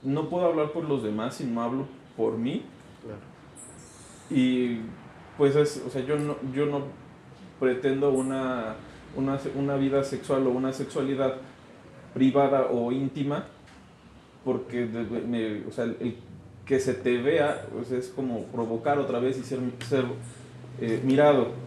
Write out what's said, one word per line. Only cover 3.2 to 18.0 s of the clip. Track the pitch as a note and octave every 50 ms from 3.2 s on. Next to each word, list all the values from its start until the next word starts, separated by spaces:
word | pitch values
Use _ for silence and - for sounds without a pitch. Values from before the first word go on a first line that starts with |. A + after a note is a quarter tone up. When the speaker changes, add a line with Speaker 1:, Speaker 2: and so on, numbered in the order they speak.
| - - - - - - - - - - - - - - - - - - - - - -
Speaker 1:
Y, | - C3+ B2+ B2+ B2+ B2 B2 A#2+ A#2 A2+ A2+ A2+ - - - - - - - - - -
pues, | D3 C#3 C#3
es, | D3 D3 C#3+ - C3+ -
o | B2+
sea, | B2 C3+ B2
yo | C3+ D3+ D3
no, | D3 D3 C#3 - C3+ C3+
yo | B2+ C#3 D3
no | D3 C#3+ C#3 C3+ - - - - - - - - - - - - - - -
pretendo | C3+ B2+ B2 B2+ - C#3 C3+ C3+ C#3+ C#3+
una, | C3 C3 C3 C3 C3+ C3 C3 B2+ C3 A#2+ A2+ A2 A2 - - - - - - - -
una | C3 C3+ C#3 C3+ C3+
se-, | - C#3 -
una | C#3 C#3 C#3 C#3
vida | C3+ C3+ C3+ C3+ C#3
sexual | C3+ - C#3 - - - C#3 C3+ C3+ B2+
o |
una | A#2+ B2+ C3 C3
sexualidad | C3 - C3+ - - D#3+ C3 C3+ C#3 C3 C3+ C3 C3 - - - - - - - - - - - - - - -
privada | - B2+ C3 C3 B2+ C#3+ C#3 C3+ C#3 C3+ B2+ -
o | A#2 A#2 A#2 A#2+
íntima, | B2+ C3+ C#3 C3 - D3 C3+ C#3+ D3 - - - - - - - - - - - - - - - - - - - - - -
porque | C3 A#2+ - - - A#2+ B2 A#2+
de-, | A2 A2 A#2 A#2
de-, | G2+ A#2 A#2
me, | - A#2 A#2+ A#2 A2 A2 G#2+ G#2 - G#2+
o |
sea, | - - A#2+
el, | A#2 G#2+ -
el | A#2+ B2 A2 - - - - - - - - - -
que | - C#3 C3
se | C3 B2+ B2
te | - - B2+ B2 A#2+
vea, | A#2+ C#3+ D#3+ D#3 C#3+ D3+ - - - -
pues, | - A2+ A#2+ B2
es | B2+ B2